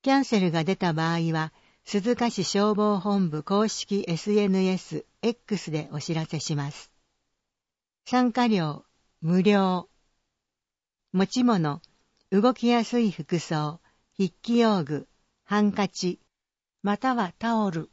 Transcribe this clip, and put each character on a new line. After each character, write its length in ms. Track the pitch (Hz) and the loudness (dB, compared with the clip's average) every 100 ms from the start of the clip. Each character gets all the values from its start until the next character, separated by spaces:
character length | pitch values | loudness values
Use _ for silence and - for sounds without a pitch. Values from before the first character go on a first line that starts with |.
キ 80 | 269 | 4
ャ 80 | 269 | 2
ン 60 | |
セ 160 | 262 214 | 4 2
ル 100 | 185 | 2
が 140 | 165 | 2
出 100 | 160 | 0
た 180 | 190 180 | 0 0
場 220 | 156 160 | 0 0
合 180 | 170 165 | 0 0
は、 200 | 160 160 _ _ _ | -2 -4 _ _ _
鈴 320 | - 208 202 233 | -6 -2 0 0
鹿 120 | 240 | -2
市 140 | 214 | -2
消 320 | 175 202 208 | -2 2 2
防 240 | 208 208 202 | 2 2 0
本 320 | 196 202 180 | 0 0 0
部 140 | 151 | -2
公 240 | 147 196 214 | -2 0 0
式 360 | - - 196 185 | -4 -4 -4 -2
エ 80 | 165 | -4
ス 160 | 208 | 0
エ 160 | 208 208 | 2 2
ヌ 100 | 190 | 2
エ 180 | 185 185 | 2 -2
ス 280 | - 156 - _ | -6 -12 -12 _
X 480 | 226 226 - 196 - | -4 -4 -6 -6 -4
で 180 | 156 151 | -6 -6
お 80 | 147 | -10
知 140 | - | -4
ら 120 | 160 160 | -4 -4
せ 140 | 160 | -6
し 160 | - 147 | -4 -4
ま 160 | 143 | -4
す。 180 | - - _ _ _ _ _ _ _ _ _ _ _ | -10 -20 _ _ _ _ _ _ _ _ _ _ _
参 280 | - 247 247 | -2 0 2
加 160 | 233 240 | 2 2
料、 360 | 202 156 143 _ _ _ _ | 2 0 -6 _ _ _ _
無 240 | 160 180 | 0 2
料。 440 | 185 202 190 180 - _ _ _ _ _ _ _ _ _ _ _ _ | 4 4 2 -2 -6 _ _ _ _ _ _ _ _ _ _ _ _
持 140 | 185 196 | -2 0
ち 160 | 254 | 2
物、 360 | 247 208 156 147 _ _ _ _ _ | 2 2 0 -4 _ _ _ _ _
動 200 | 190 240 | 2 2
き 140 | - 233 | 2 2
や 180 | 240 | 2
す 140 | 226 240 | 0 0
い 140 | 220 | 0
服 260 | 165 147 170 | -2 -4 -4
装、 420 | - 156 151 165 _ _ _ - | -2 -4 -4 -8 _ _ _ -4
筆 140 | 185 _ | -4 _
記 160 | - 233 | 0 2
用 240 | 226 202 | 4 2
具、 240 | 147 147 - _ _ _ | -2 -6 -8 _ _ _
ハ 160 | _ 208 | _ 2
ン 100 | 208 | 2
カ 160 | 196 196 | 0 -4
チ、 320 | - 180 175 _ _ _ _ _ _ | -2 -4 -4 _ _ _ _ _ _
ま 160 | 196 202 | -4 -2
た 160 | 262 | -2
は 180 | 240 185 _ | -2 -4 _
タ 240 | 226 226 | -2 0
オ 80 | 202 | 0
ル。 180 | 165 156 | -4 -10